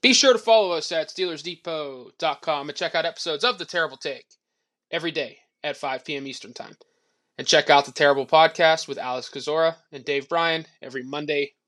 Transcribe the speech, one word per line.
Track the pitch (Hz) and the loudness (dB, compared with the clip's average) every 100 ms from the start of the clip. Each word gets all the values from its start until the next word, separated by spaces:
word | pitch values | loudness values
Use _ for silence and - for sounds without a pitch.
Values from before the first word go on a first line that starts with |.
Be | 247 | 6
sure | 247 277 | 6 6
to | 233 | 4
follow | 226 226 196 | 6 4 4
us | 170 - | -2 -4
at | 165 151 | -4 -4
Steelers | - 185 160 | -6 -6 -6
Depot | 160 165 - 160 147 131 123 _ | -10 -12 -8 -8 -8 -12 -18 _
dot | 165 139 | -4 -4
com | - 147 143 | -4 -4 -4
and | 143 | -6
check | 170 | -4
out | 170 | -2
episodes | 165 165 170 151 | -4 -6 -6 -2
of | 233 202 | 0 -2
The | 165 | -6
Terrible | 175 160 131 | -2 -4 -4
Take | 151 127 _ _ _ _ _ _ _ | -10 -10 _ _ _ _ _ _ _
every | 165 165 | -6 -4
day | 156 127 - _ _ | -4 -8 -10 _ _
at | 151 143 | -10 -8
five | 139 131 - | -8 -8 -8
P | 143 | -10
M | 139 | -10
Eastern | 127 107 | -14 -16
Time. | 123 - - _ _ _ _ _ - | -18 -18 -20 _ _ _ _ _ -12
And | 143 | 2
check | 156 143 | 2 6
out | 143 139 | 4 4
The | |
Terrible | 131 147 139 131 | 2 2 2 4
Podcast | 160 160 160 165 160 - | 6 6 6 2 2 -2
with | 139 | -8
Alex | 131 127 123 | -6 -8 -8
Kozora | 143 131 156 165 165 _ | -12 -6 0 0 -2 _
and | 143 127 | -14 -4
Dave | 139 131 | -4 -2
Bryan | 170 170 160 160 _ | -2 0 -2 -6 _
every | 131 131 | -14 -12
Monday | 127 147 147 147 143 _ | -10 -8 -4 -2 -4 _